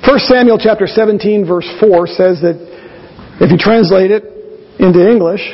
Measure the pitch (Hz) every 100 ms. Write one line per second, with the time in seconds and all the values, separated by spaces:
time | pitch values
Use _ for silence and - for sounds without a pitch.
0 | - 269 - 254 240 220 214 214 190 -
1 | 220 208 202 208 175 175 170 - 220 175
2 | 175 - 185 175 170 165 - - - -
3 | - - - - - 170 202 226 185 190
4 | 190 214 214 - - - - - 185 175
5 | 185 233 170 202 -